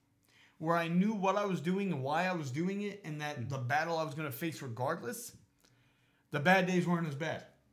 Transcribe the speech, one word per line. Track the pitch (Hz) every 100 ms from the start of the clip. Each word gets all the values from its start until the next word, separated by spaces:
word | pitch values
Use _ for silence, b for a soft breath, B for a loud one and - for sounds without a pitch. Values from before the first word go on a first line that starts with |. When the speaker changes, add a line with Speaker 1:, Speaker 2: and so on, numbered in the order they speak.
| _ _ b b b b
Speaker 1:
where | 160 170
I | 165
knew | 175 208
what | 220 190 202
I | 208
was | 165
doing | 156 190 196
and | 143
why | 131 156 185
I |
was | 175 135
doing | 135 180 196
it, | 208 190
and | 165 151
that | 151 143
Speaker 2:
Mm-hmm. | 110
Speaker 1:
the | 135
battle | 123 147 165 165
I |
was | 151
gonna | 143 151
face | 120 170 -
regardless, | 135 113 131 165 240 233 - - _ _ b b b b b b b
the | 147
bad | 151 190 180
days | 180 165
weren't | 170 160
as | 135
bad. | 160 - - _ _